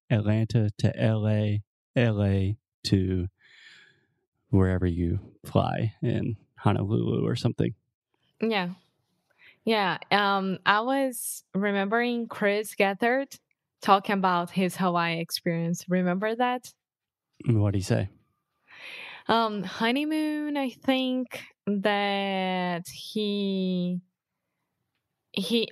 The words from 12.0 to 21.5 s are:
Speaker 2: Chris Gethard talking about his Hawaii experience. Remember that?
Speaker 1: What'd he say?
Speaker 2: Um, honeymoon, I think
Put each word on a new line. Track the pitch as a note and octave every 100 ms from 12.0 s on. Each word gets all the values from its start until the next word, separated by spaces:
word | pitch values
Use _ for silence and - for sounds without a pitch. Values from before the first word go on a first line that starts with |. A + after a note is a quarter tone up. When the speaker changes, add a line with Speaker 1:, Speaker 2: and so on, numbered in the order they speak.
| A#3+ A#3+ A#3
Speaker 2:
Chris | - G3+ G3+ A3
Gethard | - G3 G3 A#3+ C4 C#4 - _ _ _ _
talking | - G3 G3+
about | G3 F#3 F3 F3
his | - F#3 -
Hawaii | F#3 F3 E3+ E3
experience. | E3+ - F3+ E3 E3 F3 -
Remember | F3+ F3+ F#3 G#3+
that? | A3+ B3 B3+ - - _ _ _ _ _ - -
Speaker 1:
What'd | A2 G2+ G2
he |
say? | F#2 A2+ G2+ - _ _ _ _ _ - - - - - -
Speaker 2:
Um, | A3+ A3+ G#3
honeymoon, | F#3 - A3+ B3+ D4+ D#4 D#4 D4+ D4+ D4
I | C4+
think | - - C4 B3+ B3+ B3 - -